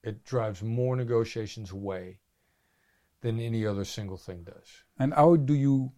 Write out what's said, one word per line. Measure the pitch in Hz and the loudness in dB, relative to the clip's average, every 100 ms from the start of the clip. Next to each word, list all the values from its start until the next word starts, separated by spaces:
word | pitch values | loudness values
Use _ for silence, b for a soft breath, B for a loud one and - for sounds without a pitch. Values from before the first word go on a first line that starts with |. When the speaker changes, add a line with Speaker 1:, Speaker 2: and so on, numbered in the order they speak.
Speaker 1:
It | 117 104 - | -10 -12 -4
drives | 127 110 95 | -2 -2 -6
more | 110 117 127 127 | -6 -2 -2 -2
negotiations | 120 120 113 117 104 - 104 | 0 0 0 -4 -10 -10 -12
away | 95 98 92 92 92 _ _ _ _ _ _ _ _ _ _ | -10 -8 -8 -10 -18 _ _ _ _ _ _ _ _ _ _
than | 120 113 | -4 -4
any | 117 113 107 | -2 -2 0
other | 101 95 | -2 -4
single | - 101 92 | -8 -10 -12
thing | - 90 | -12 -14
does. | 85 - - - _ _ | -16 -20 -20 -20 _ _
Speaker 2:
And | 131 | 0
how | 151 156 170 | 6 8 8
do | 135 | 6
you | 147 139 135 131 | 2 4 2 0